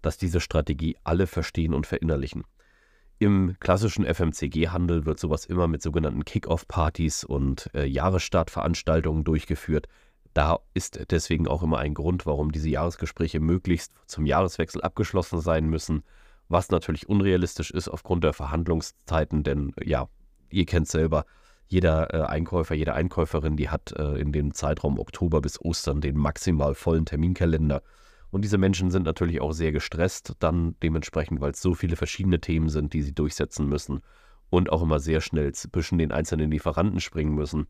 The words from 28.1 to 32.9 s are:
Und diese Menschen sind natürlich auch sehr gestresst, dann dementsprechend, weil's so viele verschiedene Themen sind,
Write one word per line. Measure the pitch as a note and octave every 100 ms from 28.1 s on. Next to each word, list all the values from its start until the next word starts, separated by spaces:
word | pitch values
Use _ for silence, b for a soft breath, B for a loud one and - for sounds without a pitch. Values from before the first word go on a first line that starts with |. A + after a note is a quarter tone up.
| b b
Und | G2
diese | G#2 G2+
Menschen | F#2+ F#2 F#2
sind | F#2
natürlich | D#2+ D#2+ F2 E2
auch | D2
sehr | D#2 D#2+
gestresst, | D2+ - D2+ F#2 - - -
dann | E2 E2 E2 -
dementsprechend, | E2+ D#2+ - D#2+ D2+ D2+
weil's | C#2+ -
so | F#2
viele | E2 F2+ E2
verschiedene | E2+ - F#2 E2+
Themen | - D#2+ D#2+
sind, | D2+ D2+